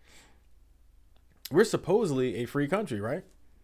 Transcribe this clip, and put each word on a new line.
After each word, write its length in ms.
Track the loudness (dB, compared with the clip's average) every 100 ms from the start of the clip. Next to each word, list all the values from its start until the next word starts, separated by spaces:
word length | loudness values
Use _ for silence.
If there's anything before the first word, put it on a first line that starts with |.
| -20 -20 -20 -20 -20 -20 -20 -20 -20 -20 -20 -20 -20 -20 0
We're 120 | 4
supposedly 720 | 4 2 0 2 2 0 0 -2
a 80 | -4
free 220 | -2 0
country, 340 | -2 -2 -4
right? 220 | -4 -6 -8 -20 -20 -20